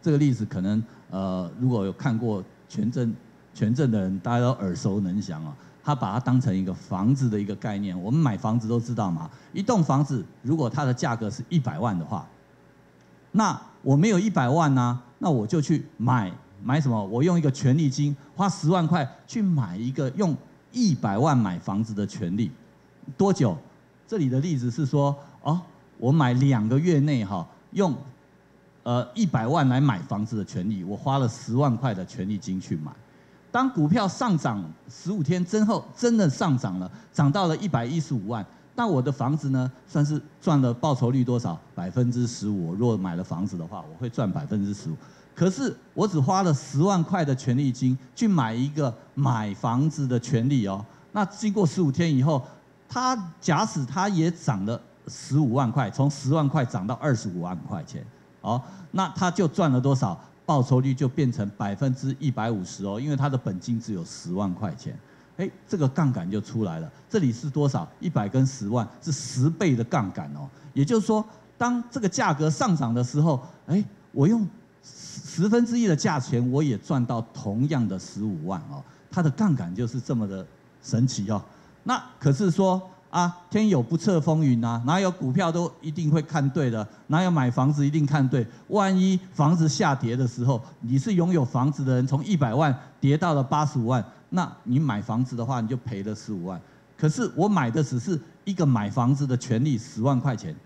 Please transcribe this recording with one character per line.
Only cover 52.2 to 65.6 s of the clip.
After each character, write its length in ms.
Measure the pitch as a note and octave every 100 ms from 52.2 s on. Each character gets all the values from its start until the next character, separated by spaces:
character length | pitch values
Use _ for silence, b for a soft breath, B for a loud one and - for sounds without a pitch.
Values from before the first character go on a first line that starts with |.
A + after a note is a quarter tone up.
后， 180 | C3+ D3 B B - _ _
它 280 | B3+ B3+ B3+ F3+ -
假 240 | - D#3 A3
使 200 | F3+ B2+
它 220 | C#3+ G3
也 240 | F#3 D#3+
涨 340 | E3+ - G#2 G2
了 160 | A#2 - - -
十 280 | - - C3+
五 140 | C#3+
万 180 | A#2+ B2+
块， 220 | C3+ G#2+
从 180 | - -
十 220 | - B2+
万 160 | D#3+ D3
块 160 | D3+
涨 240 | A#2+ G#2+ F#2+
到 80 | B2
二 180 | D3
十 140 | A2+ G#2
五 140 | F2
万 120 | F2 F2+ -
块 160 | F2+
钱， 220 | D2+ - - B B _
哦， 220 | - A#2+ B B F3
那 180 | - F#3
它 200 | E3 F3+
就 160 | F3 F3
赚 240 | - E3+
了 120 | B2+
多 120 | B2+
少？ 240 | C3+ A2 E2+ B -
报 180 | - D3
酬 200 | B2 C3
率 120 | C3+
就 140 | B2+ C3+
变 240 | C3 C3+
成 180 | A#2 G2+ -
百 180 | G2+
分 220 | G2+ C#3 B2+
之 180 | C3+ C3
一 100 | C#3+
百 220 | A#2 A2
五 140 | A2 F2+
十 180 | -
哦， 160 | G2 G#2
因 100 | C#3+
为 60 | C#3
它 140 | C#3+
的 80 | C3+
本 200 | A2+ F#2
金 220 | G#2 A#2
只 140 | A2
有 100 | G2
十 300 | E2 - -
万 200 | F2+ G2+
块 200 | F2 G#2+ D2+
钱。 220 | - - B B B -
哎， 120 | F#3 -